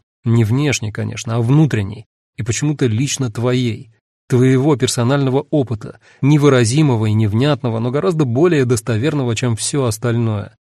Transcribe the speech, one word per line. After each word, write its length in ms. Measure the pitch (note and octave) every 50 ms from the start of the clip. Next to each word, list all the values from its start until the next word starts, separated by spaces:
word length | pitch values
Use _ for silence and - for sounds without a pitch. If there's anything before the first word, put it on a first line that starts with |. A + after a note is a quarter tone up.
| _ _ _ _ _
Не 220 | A#2 A#2 A#2 A2+
внешней, 480 | G2+ A#2 C3+ D3+ D3 A2+ - - G#2 G#2
конечно, 420 | - G#2+ G#2+ G#2+ G#2+ - A2+ A2+
а 60 | A#2+
внутренней, 640 | A#2 A#2 C3+ D3+ D#3+ C3+ A#2 A2 G2 G2 G#2 G#2 - _ _ _ _ _ _ -
и 60 | G#2
почему-то 420 | A2+ A#2 - - D3 D3+ - C#3+
лично 440 | A#2+ G#2+ G#2+ C#3+ C3+ - - C3+ A#2+
твоей, 640 | G#2+ - A#2 B2 B2+ B2+ B2+ A#2 G#2+ G#2+ - - _ _ _ _ _ _ _ _
твоего 480 | C#3 A#2+ B2+ C3 C3 B2+ C3 D#3 D3+ A#2
персонального 680 | B2 A2 - - A#2+ A#2+ C#3 C#3+ C#3 C3 B2+ C#3 C#3+ -
опыта, 480 | - D3+ C3+ A2 A#2 G#2 - - - - _ _ _ _
невыразимого 840 | - C3+ D3+ D3+ C#3 D3 C3+ B2+ A#2+ G#2+ B2 D3+ D#3 C#3+ B2 A2 A2 G#2+
и 60 | G#2+
невнятного, 640 | G#2+ A2 G#2 G2+ A2 C3 D3 D3 - - B2 A2 A2+
но 120 | A2+ B2+
гораздо 320 | B2 C#3+ E3 G3 F3+ D#3 D3+
более 400 | B2 A2+ B2 D#3+ F3+ E3+ D3 C3
достоверного, 720 | A#2+ B2 A2 - - A#2 G#2+ A#2+ D#3 D3+ D3 C3 A#2+ A2+
чем 220 | - - B2 A#2 G#2
всё 260 | - - - D3 C3
остальное. 720 | A#2+ G#2 - - B2 A#2+ A#2 A#2 A2+ G#2+ G2+ G2+ - - _